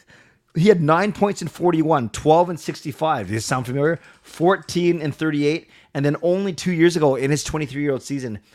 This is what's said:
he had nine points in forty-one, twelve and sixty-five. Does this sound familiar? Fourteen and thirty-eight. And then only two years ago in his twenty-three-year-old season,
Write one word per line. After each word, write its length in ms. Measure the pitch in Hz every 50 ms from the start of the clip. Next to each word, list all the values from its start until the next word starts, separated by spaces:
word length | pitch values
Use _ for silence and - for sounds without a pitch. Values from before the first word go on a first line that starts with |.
| _ _ - - _ _ _ _ _ _ -
he 120 | 160 165 214
had 120 | 196 175
nine 300 | 156 143 160 170 196 214 180
points 280 | - 202 208 196 -
in 60 | 180 147
forty-one, 600 | - - 165 180 170 160 156 156 160 143 120 107
twelve 400 | - - - 147 156 170 180 175
and 100 | 175 -
sixty-five. 680 | - - 147 - - 147 120 - 160 156 151 127 101 90
Does 80 | 104
this 100 | 113 107
sound 200 | - 135 127 123 120
familiar? 320 | 123 139 143 160 170 - - - - _
Fourteen 800 | _ - - - 156 180 196 180 151 - - 175 175 175 170 165
and 120 | 151 147 -
thirty-eight. 540 | - 160 156 151 147 147 147 156 165 - _ _ - _ _ -
And 120 | 143 139
then 100 | 143 151 -
only 320 | - 175 180 190 202 196 165
two 180 | - - 180
years 240 | 180 160 160 175 170 170
ago 180 | 151 143 131
in 140 | 123 131 135
his 120 | 151 143 -
twenty-three-year-old 600 | - 156 156 151 - 135 143 147 147 135 120 -
season, 360 | - 139 139 127 120 104 95 - _ _